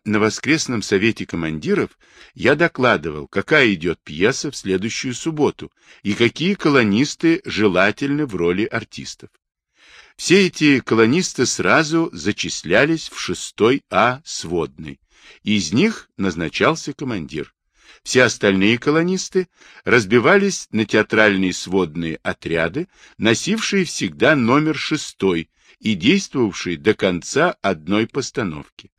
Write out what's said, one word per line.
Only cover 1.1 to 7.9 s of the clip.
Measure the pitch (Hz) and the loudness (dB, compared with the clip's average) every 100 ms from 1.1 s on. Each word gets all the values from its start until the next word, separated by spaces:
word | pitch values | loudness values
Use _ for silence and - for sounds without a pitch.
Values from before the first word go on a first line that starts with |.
| 104 - | -2 -6
командиров | 90 80 78 147 104 104 - _ _ - | -6 -6 -6 -2 -2 -2 -8 _ _ -20
я | - 120 | -2 0
докладывал, | 147 170 - 127 95 78 76 71 | 2 0 2 2 2 -2 -10 -6
какая | 98 - 156 123 | -6 0 2 4
идёт | 95 85 80 | 2 -2 -6
пьеса | - 76 101 135 151 | -8 0 0 0 -6
в | - | -8
следующую | 98 92 110 - 135 | -4 -2 -2 -6 -8
субботу | 120 165 151 127 - 76 _ _ - | -8 -6 -2 -2 -2 -12 _ _ -10
и | 101 | -6
какие | 101 117 - 165 | 0 0 2 -2
колонисты | 202 160 139 110 101 147 - 165 165 | 0 2 4 4 2 0 0 0 0
желательны | - 95 104 90 98 | -2 0 2 4 2